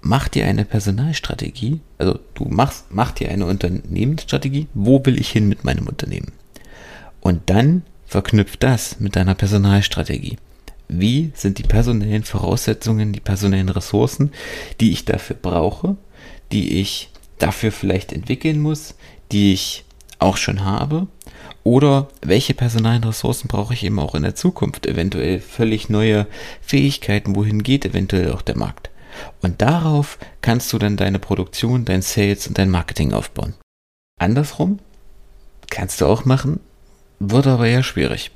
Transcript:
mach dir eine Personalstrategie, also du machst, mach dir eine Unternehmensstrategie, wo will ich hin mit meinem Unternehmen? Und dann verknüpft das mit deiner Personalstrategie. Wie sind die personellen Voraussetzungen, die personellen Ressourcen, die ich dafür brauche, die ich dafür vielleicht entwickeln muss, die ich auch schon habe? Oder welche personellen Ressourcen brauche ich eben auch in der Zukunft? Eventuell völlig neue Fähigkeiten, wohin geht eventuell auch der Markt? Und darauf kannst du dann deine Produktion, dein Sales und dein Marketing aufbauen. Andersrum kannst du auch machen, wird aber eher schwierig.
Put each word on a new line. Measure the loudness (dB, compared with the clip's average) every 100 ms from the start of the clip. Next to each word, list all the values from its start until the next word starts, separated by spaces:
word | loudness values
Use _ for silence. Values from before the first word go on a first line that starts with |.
mach | 2 0 0
dir | 0 0
eine | 0
Personalstrategie, | 0 0 0 0 0 -2 -6 -6 -6 -6 -4 -4 -8 -2
also | -2 -2 -6
du | -8
machst, | -4 0 0 -2 -10
mach | -2 -2
dir | -2 -4
eine | -2 -2
Unternehmensstrategie, | 0 0 -2 -4 -2 0 -2 -2 -2 -2 -4 -4
wo | -2 4 6
will | 6 2
ich | 2
hin | 2 2
mit | 2
meinem | 0 -2 -2
Unternehmen? | -6 -6 -6 -8 -14 -20 -20 -20 -20 -20 -20 -20 -4
Und | 0 0 2
dann | 4 4 2 -2 -20 -4
verknüpft | -4 2 4 2 2
das | 2 2 -2 -6
mit | -2 2
deiner | 2
Personalstrategie. | 2 2 4 4 4 2 -2 -4 -4 -6 -10 -16 -20 -20 -20 -8
Wie | 0 2 2 0
sind | -2 -2 0
die |
personellen | 2 2 4 2 0 -2
Voraussetzungen, | -2 -4 0 0 0 -2 0 0 0
die | -2
personellen | -4 0 2 2 0
Ressourcen, | -2 -2 0 0 2 -2 -2 -14 -12 -12 0
die | 2
ich | 2
dafür | -2 -4 -4
brauche, | -8 -2 0 0 -2 -4 -4 -8 -20 -20 -20 -4
die | -2 0 0
ich | -2 -6 -12 -20 -20 -4
dafür | -2 0 -2
vielleicht | -2 0 0 -2
entwickeln | -10 -4 -2 0 0
muss, | 0 -2 -8 -20 -20 -20 -4
die | 4 4
ich | 4 -2 -10 -14 -20 -20 0
auch | 2 2
schon | -2 -2
habe? | -2 -2 0 -2 -4 -8 -20 -20 -20 -4
Oder | 4 4 6 4 2 -8
welche | 2 2 2
personellen | 0 0 2 2 2
Ressourcen | 0 -2 -2 -2 -4
brauche | -4 -2
ich | -2
eben | -2 -2
auch | -2
in | -2
der | -2
Zukunft? | 0 -2 0 -4 -4 -4
Eventuell | -2 -2 0 -2 -2
völlig | -6 -2 0 0 0
neue | 2 4 2 0 -6 -16 -16
Fähigkeiten, | -2 2 2 0 -2 -2 0
wohin | 0 0 0
geht | 2 0
eventuell | 2 -2 0 0 0
auch | -2
der | -4 -2
Markt? | -4 -6 -16 -18 -20 -16 -16 -4
Und | -4 0
darauf | 2 2 2 2 0 -6 -18 -6
kannst | 0 0 0
du | 0
dann | 0 2
deine | 2 0
Produktion, | -2 -2 -2 -2 0 0
dein | 2 0
Sales | 0 0 2 0 -2
und | 0
dein | 2
Marketing | 2 -2 -2 0
aufbauen. | 0 -4 -6 -8 -8 _ _ _ _ _ _
Andersrum | 0 2 0 -2 -2 -2 -6 -20 -20 -20 -20 -20 -20 -20 -12
kannst | -8 -6 0
du | 2
auch | 2
machen, | 2 2 0 -4 -8 _ -20 -20 _ _
wird | 0 4 4
aber | 4 4
eher | 2
schwierig. | 0 0 -2 -2 -8